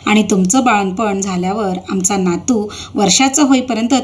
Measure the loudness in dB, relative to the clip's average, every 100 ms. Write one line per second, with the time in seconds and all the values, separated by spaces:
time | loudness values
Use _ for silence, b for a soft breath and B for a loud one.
0 | 0 2 2 2 2 2 2 2 0 -2
1 | -2 -2 -4 -4 -4 -2 -4 -4 -6 -4
2 | -2 0 0 0 0 -2 -2 B B -2
3 | 2 2 2 2 2 2 0 -2 0 0